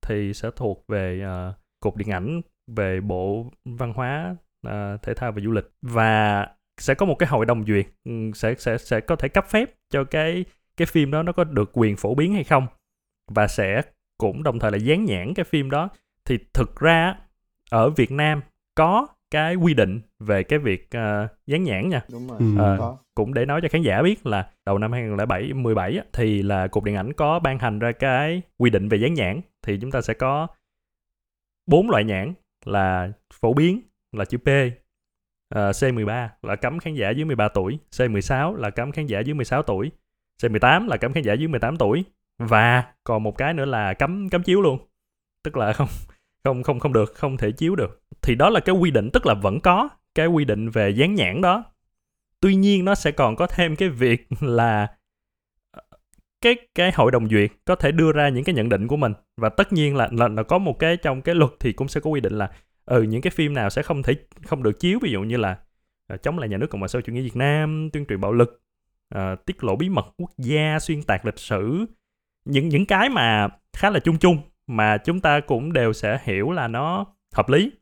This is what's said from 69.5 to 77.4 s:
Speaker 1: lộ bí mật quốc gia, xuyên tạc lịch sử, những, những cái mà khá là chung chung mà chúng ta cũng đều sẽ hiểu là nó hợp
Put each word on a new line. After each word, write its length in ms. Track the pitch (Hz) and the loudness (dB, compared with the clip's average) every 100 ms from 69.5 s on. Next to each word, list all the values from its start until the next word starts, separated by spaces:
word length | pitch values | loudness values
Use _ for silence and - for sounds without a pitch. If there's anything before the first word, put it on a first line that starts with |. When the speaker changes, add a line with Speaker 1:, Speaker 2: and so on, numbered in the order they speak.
| 190 | -6
Speaker 1:
lộ 120 | 123 101 | -2 0
bí 120 | 180 | 0
mật 180 | 175 98 _ | -2 -4 _
quốc 140 | 175 - | -12 -8
gia, 400 | - 151 156 156 | -2 0 0 -2
xuyên 240 | - 151 | -2 -6
tạc 220 | 151 98 | -2 -2
lịch 140 | 110 - | -2 -8
sử, 480 | - 101 107 160 220 - _ _ _ _ | -4 -2 -2 -2 -4 -10 _ _ _ _
những, 240 | - 139 160 | -8 -6 -2
những 180 | 147 202 | -2 0
cái 220 | 190 240 | 0 0
mà 400 | 240 117 110 101 - _ | 0 2 2 0 -4 _
khá 180 | - 196 | -2 0
là 80 | 190 | 0
chung 200 | 170 165 | 0 4
chung 200 | 185 165 - _ - | 4 2 -2 _ -6
mà 320 | 113 107 107 | 0 2 2
chúng 220 | - 180 | 0 0
ta 200 | 160 147 | 2 2
cũng 320 | 147 120 147 | 0 -4 0
đều 200 | 160 117 | 0 0
sẽ 260 | 107 104 110 | 0 -2 -4
hiểu 260 | - 95 110 | -2 -2 -2
là 180 | 175 120 | -2 -4
nó 380 | 113 151 185 202 _ _ | -4 -4 -4 -8 _ _
hợp 140 | - | -2